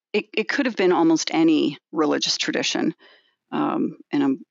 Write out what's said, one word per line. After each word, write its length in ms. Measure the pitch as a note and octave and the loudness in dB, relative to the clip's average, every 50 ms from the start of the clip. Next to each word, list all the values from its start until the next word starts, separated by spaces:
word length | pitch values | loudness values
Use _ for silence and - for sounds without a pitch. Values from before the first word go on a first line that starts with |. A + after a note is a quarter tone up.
| _ _ | _ _
it, 140 | - G#3 G#3 _ - | -4 -4 -4 _ -6
it 120 | G#3+ G#3 - | -6 -4 -2
could 180 | - - C4 | -2 -2 -2
have 100 | B3+ A3 | -2 0
been 160 | - G3 F3+ | 2 2 2
almost 380 | F3+ D#3 E3 D#3+ E3 D#3 - - | 4 4 4 4 4 2 0 -2
any 460 | - E3 E3 E3 D#3 D3 C#3+ D3 C#3+ - _ _ | 0 2 4 4 4 2 2 0 -4 -6 _ _
religious 440 | - D#3+ D#3 D3 C#3+ C3+ - - - | -4 -2 0 0 0 0 -2 -2 -2
tradition. 580 | - - D#3 D3+ D3 - - - - - E3 E3+ _ _ - _ _ _ _ _ _ _ _ | -2 -4 -4 -2 -2 -2 -2 -2 -2 -2 -4 -4 _ _ -20 _ _ _ _ _ _ _ _
Um, 440 | - D3+ D3 D3 - - - - D#3+ - - _ | -6 -4 -4 -2 -2 -4 -4 -6 -6 -10 -10 _
and 100 | - C#3+ | -2 0
I'm 220 | C#3 C#3 C3+ - - _ | 0 0 -2 -4 -6 _